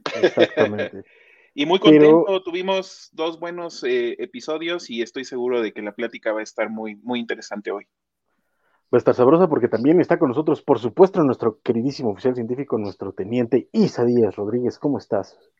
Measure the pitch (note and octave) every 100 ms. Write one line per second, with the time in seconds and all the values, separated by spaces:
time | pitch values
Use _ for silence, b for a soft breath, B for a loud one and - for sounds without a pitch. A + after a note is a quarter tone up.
0 | - - G#4+ - - - - D3 - G2
1 | - b b b b C#3+ D3+ F#3+ D#3+ D3+
2 | D3+ E3 G3 F#3+ F3+ F3 F#3+ F#3+ F#3 -
3 | - - E3 E3 F3 F3 E3+ - C3+ B2
4 | A#2+ - - A#2+ D#3 D#3 E3 F3 - A#2
5 | A2+ C3+ C3 B2+ B2 A#2+ G#2+ A2 G#2 A2
6 | A#2 A2+ A2+ G#2+ G#2+ - A2 A2 A2 G#2
7 | A2 A#2+ A#2 A2+ - G#2 - G2+ - _
8 | _ _ _ _ _ _ _ _ _ B2
9 | C3 B2 B2 E3 F3+ C3 A#2 A2 C3 F3
10 | - E3+ C#3+ B2 D#3+ D3 - A#2+ A#2 D#3
11 | F#3 F#3+ C#3+ A2+ A2+ - - A#2 C3 C3+
12 | B2 F#2+ B2+ B2 A2+ B2 C#3 A#2 G2+ -
13 | G2 - G2 B2 A#2+ B2 - A3+ E3 -
14 | A#2+ A#2+ G#2 G2 G2+ B2 A#2+ - D3 A#2+
15 | - G#2+ F#2 _ _ _